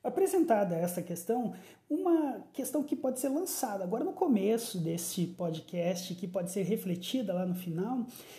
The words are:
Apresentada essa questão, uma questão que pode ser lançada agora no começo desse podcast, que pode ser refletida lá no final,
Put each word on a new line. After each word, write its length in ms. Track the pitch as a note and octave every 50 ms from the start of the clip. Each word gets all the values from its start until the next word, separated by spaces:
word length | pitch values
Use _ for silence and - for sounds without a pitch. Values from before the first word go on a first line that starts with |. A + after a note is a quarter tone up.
Apresentada 720 | - A#3+ A#3 F#4 G4 - F#4+ F#4 D#4+ - A3 G#3 G3+ F3 E3+
essa 280 | E3 F3 F3 - F3+
questão, 500 | E3+ - E3+ E3 - - A3+ B3 A#3 - - - - - - _ _ -
uma 520 | D4 F4 F#4+ F4+ E4 D#4+ D4+ C4+ A#3+ F#3+ - -
questão 300 | - - B3+ - - D4+
que 140 | - - C#4+
pode 240 | - - C4 B3+ -
ser 80 | - C4+
lançada 560 | C4+ D#4+ F#4+ - - - C4 A3 G3+ G3 F#3
agora 200 | F3+ G#3+ A3+ D4
no 100 | F#4+ -
começo 640 | - F#4 D#4+ A#3+ G3 F#3+ G#3 A3+ A3+ A3+ - - F3+
desse 480 | D#3+ E3 E3+ E3+ - - - F#3 E3+
podcast, 880 | F3 - - F3+ E3 D#3+ D#3+ - - - F3 E3+ F3+ F#3 F3+ - - F3
que 120 | - G3+
pode 240 | F3+ - F#3+ F3 F3
ser 120 | - G#3
refletida 720 | F#3 E3 A3 - - F#3 F3 F3 - - - C4 A3+ F#3+ F3
lá 100 | F3+ F3+
no 100 | F3+ F3
final, 520 | F3+ - F3 D#3+ E3+ F#3+ A#3 C4 B3 A3+ - - - - - -